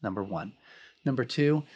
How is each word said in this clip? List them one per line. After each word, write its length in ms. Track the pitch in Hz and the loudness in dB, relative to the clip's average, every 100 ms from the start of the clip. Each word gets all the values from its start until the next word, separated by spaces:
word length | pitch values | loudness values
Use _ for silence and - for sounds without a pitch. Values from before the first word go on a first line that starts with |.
number 200 | 101 98 | -6 -4
one. 300 | 98 156 101 - - - - _ | -4 -6 -8 -14 -20 -20 -20 _
Number 200 | 143 131 | -2 0
two, 380 | 127 - 147 151 147 | 0 2 4 4 0